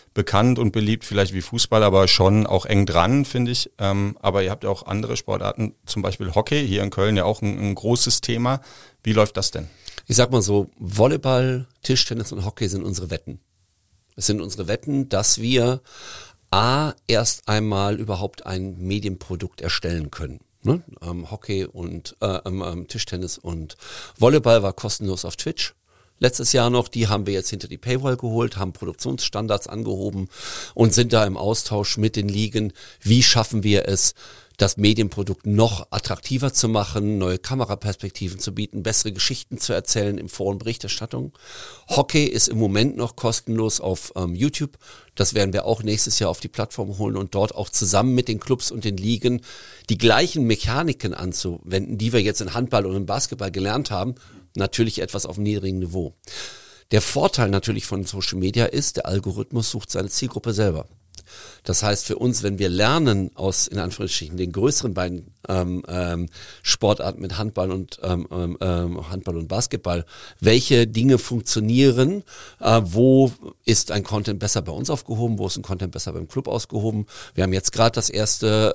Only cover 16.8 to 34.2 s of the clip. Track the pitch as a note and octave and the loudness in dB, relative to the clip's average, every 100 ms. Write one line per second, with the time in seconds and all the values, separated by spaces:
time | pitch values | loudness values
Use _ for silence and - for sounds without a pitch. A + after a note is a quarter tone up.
16.8 | D3+ - - A2+ A#2 - - G#2+ G#2+ G2 | 0 -4 0 2 2 -2 -2 -2 0 0
17.8 | G2+ G#2 G#2+ F#2 G2+ - - F#2 F#2+ F2+ | 0 -2 -4 -4 -6 -8 -8 -6 -6 -6
18.8 | F2+ G#2 G2+ F#2 - F2 F#2 - F2 - | -4 -2 -2 -6 -8 -8 -8 -8 -6 -4
19.8 | E2+ E2+ D2 - C#2+ - - _ A2 E3+ | -2 -4 -6 -8 -12 -12 -20 _ -2 -2
20.8 | - - F2 F2 E2 G#2 - G2 F#2 - | -4 -14 -10 -10 -10 -12 -6 -4 -6 -8
21.8 | E2+ E2+ - - G#2+ F#2 F#2+ F#2+ F2+ F2 | -10 -10 -14 -6 -4 -4 -6 -6 -6 -8
22.8 | E2 A2+ - F2+ F2+ - F2 E2 D#2 - | -10 -10 -8 -8 -8 -8 -8 -8 -10 -14
23.8 | - - - - A#2 D3 A#2+ A#2 G2 - | -18 -16 -16 2 4 6 6 6 4 -2
24.8 | G#2+ - G2+ F#2 F#2+ - - - - - | -4 -4 -4 -4 -6 -8 -8 -6 -8 -10
25.8 | _ _ _ _ B2 - B2 C3 A#2+ B2 | _ _ _ _ 0 2 2 2 4 2
26.8 | A#2 A#2 G#2+ G#2 G2 F#2+ - G2 - E2+ | 0 0 0 0 0 -2 -4 -8 -10 -10
27.8 | B2 B2+ C3+ B2 A#2+ A2+ A#2+ - F#2+ - | -4 -2 0 -2 -2 0 -2 -2 -6 -6
28.8 | F2+ - B2+ C3+ - G#2 A2 G2+ - G#2+ | -10 -6 -6 -4 -4 -4 -2 -2 -4 -8
29.8 | A2 F#2+ G2+ G2 F#2+ - - - - - | -6 -4 -4 -4 -8 -10 -12 -12 -8 2
30.8 | A2+ A#2 A#2+ A2+ G#2 F#2+ G2+ A2+ - G#2 | 4 4 4 2 2 0 -2 -2 -2 -2
31.8 | G2+ - A2 A2 G2+ G2+ A2 A2 G#2+ - | -2 0 0 0 -2 0 -2 -2 -4 -6
32.8 | - - G#2 A#2 - A#2+ A2 A2+ G2+ G2+ | -18 -6 4 6 6 4 2 2 4 4
33.8 | - F#2+ - - | 4 2 0 -2